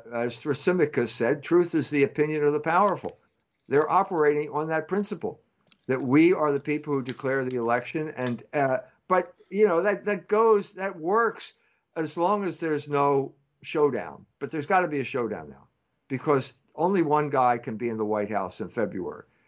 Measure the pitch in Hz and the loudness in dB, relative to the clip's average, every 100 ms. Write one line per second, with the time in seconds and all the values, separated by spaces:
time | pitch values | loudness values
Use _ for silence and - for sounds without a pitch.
0 | - 117 120 117 151 139 - 180 147 131 | -6 -4 -4 -4 -4 -2 0 2 2 0
1 | 120 - 117 147 - 170 170 165 127 147 | -2 0 0 0 2 2 4 0 0 2
2 | 139 147 151 156 147 147 156 175 202 165 | 2 2 -2 2 0 0 0 2 2 0
3 | - - _ _ _ _ - 135 156 175 | -8 -12 _ _ _ _ 0 2 4 2
4 | 196 175 147 147 151 147 160 160 156 190 | 2 2 2 2 -2 -4 -2 -2 -2 -4
5 | 202 170 98 - _ _ _ _ - 131 | -4 -6 -8 -10 _ _ _ _ -4 -2
6 | 131 143 165 175 151 143 151 151 151 139 | 4 6 6 6 2 0 -2 -4 -2 -4
7 | 123 123 135 135 127 127 117 123 - 156 | -4 -6 -2 -2 -2 -2 0 0 -2 -6
8 | 156 131 127 117 - 147 135 131 - _ | -6 -6 -4 -6 -4 -2 0 0 -6 _
9 | - 185 175 - - 196 214 170 196 190 | 0 0 0 -10 -6 2 4 4 2 0
10 | 202 202 - 208 226 214 - 180 190 165 | -2 -4 0 2 4 4 0 -8 -8 -6
11 | 160 214 233 - - - _ _ _ - | 0 2 0 -2 -14 -16 _ _ _ -6
12 | 156 170 175 208 196 139 160 147 139 143 | -6 0 0 0 -2 -4 -4 -4 0 2
13 | 143 139 135 _ _ _ - 160 147 120 | 2 2 -2 _ _ _ -4 2 2 2
14 | 82 69 - - 139 160 135 190 175 147 | -8 -14 -20 -12 -8 -6 0 2 2 -2
15 | 120 131 113 95 76 69 _ _ _ _ | -4 -4 -4 -6 -12 -20 _ _ _ _
16 | - 131 156 143 131 - _ - 170 196 | -8 -4 2 2 0 -10 _ -2 0 2
17 | 151 151 147 139 123 120 117 110 120 110 | 2 2 2 2 2 2 -4 -6 -4 -2
18 | 107 107 104 104 92 - 92 120 104 95 | -2 -2 -2 -4 -6 -8 -8 -4 -4 -4
19 | 73 80 - _ | -8 -10 -16 _